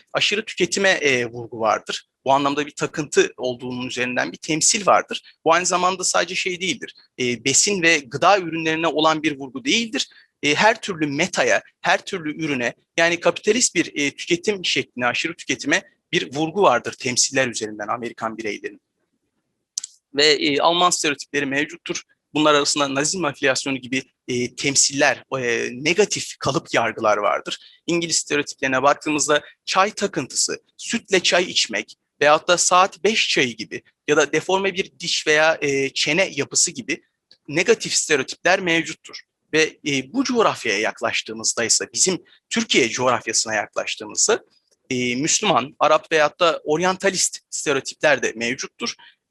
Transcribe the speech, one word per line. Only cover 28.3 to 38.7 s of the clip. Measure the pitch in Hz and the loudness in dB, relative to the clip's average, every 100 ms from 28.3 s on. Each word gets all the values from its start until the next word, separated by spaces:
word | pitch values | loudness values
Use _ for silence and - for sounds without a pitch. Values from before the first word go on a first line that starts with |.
| 147 143 - 135 131 | -2 -2 -6 -2 2
baktığımızda | 135 147 156 151 131 151 - _ | 2 2 0 -2 2 0 -2 _
çay | - 190 202 | -2 0 0
takıntısı, | - 202 175 127 - - - _ - | 0 -4 -4 -4 -2 -2 -4 _ -16
sütle | - 226 - 185 | -8 -8 0 0
çay | - 190 | 4 2
içmek | 190 - - 104 - - _ _ | 2 -2 -2 -4 -8 -14 _ _
veyahut | 147 156 - | 4 4 4
da | 175 | 2
saat | - 180 196 170 | 4 4 4 0
beş | 196 220 - | 0 0 0
çayı | 180 127 113 | 0 0 -2
gibi | 95 - - _ - | -10 -12 -14 _ 0
ya | 151 | 2
da | 143 | 2
deforme | 156 - 190 196 | 0 0 0 0
bir | 185 190 - | -4 -6 -10
diş | 170 - - | -6 -2 2
veya, | 151 156 160 | 4 4 2
e, | 147 139 135 | 0 0 0
çene | - 151 165 190 | -2 0 0 0
yapısı | 139 123 - - | -2 -2 0 0
gibi | 143 113 165 _ _ _ _ - | -2 -6 -8 _ _ _ _ -4
negatif | 147 185 226 170 | 0 2 2 0
stereotipler | - - 147 127 - 170 196 | -2 0 0 0 -2 0 2
mevcuttur. | 180 | 2